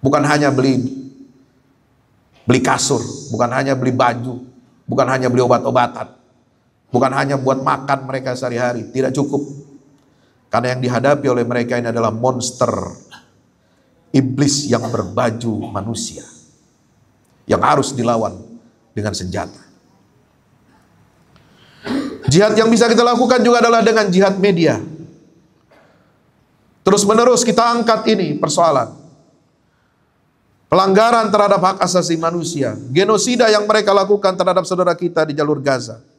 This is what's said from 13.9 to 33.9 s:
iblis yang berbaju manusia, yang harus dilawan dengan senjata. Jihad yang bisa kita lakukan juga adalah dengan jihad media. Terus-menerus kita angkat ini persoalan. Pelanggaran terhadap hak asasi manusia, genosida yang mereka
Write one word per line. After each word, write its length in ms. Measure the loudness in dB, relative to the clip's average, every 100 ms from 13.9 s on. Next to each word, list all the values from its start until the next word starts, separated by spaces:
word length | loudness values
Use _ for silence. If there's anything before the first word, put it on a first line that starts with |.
| _ _ -2
iblis 560 | 0 0 -2 -2 -2
yang 160 | -2 -2
berbaju 800 | -6 -6 -2 -2 -2 -6 -6 -8
manusia, 560 | -10 -8 -8 -10 -12 -20 -20 _ _ _ _ _ _ _ _ _ _
yang 160 | -4 0
harus 320 | 2 0 0
dilawan 480 | -4 -2 -2 -2 -8 -20 -20 _ _ _ -8
dengan 160 | -8
senjata. 560 | -8 -8 -8 -10 -14 _ _ _ _ _ _ _ _ _ _ _ _ _ _ _ _ _ _ _ _ _ _ -8 -6 -6 -4 2
Jihad 320 | 4 4 4
yang 160 | 4
bisa 160 | 4 4
kita 160 | 4 4
lakukan 320 | 2 2 4 4
juga 160 | 4
adalah 240 | 4 4 4
dengan 240 | 2 2
jihad 240 | 2 2 2
media. 400 | 0 2 2 0 -6 -16 -20 -20 _ _ _ _ _ _ _ _ _ _ _ _ _ _ _ _
Terus-menerus 640 | 0 2 4 4 6 4 2
kita 160 | 2
angkat 400 | 2 2 2 0 2
ini 240 | 0 0
persoalan. 640 | -2 -2 2 2 2 -2 -8 -20 _ _ _ _ _ _ _ _ _ _ _ _ _ _ _ _
Pelanggaran 640 | 0 4 4 4 4 2
terhadap 320 | 2 4 4
hak 160 | 2 0 0
asasi 320 | 0 0 -2
manusia, 560 | -2 -4 -6 -4 -4 -6 -4
genosida 560 | 0 2 2 0 2 4
yang 160 | 2 2
mereka 240 | 0 2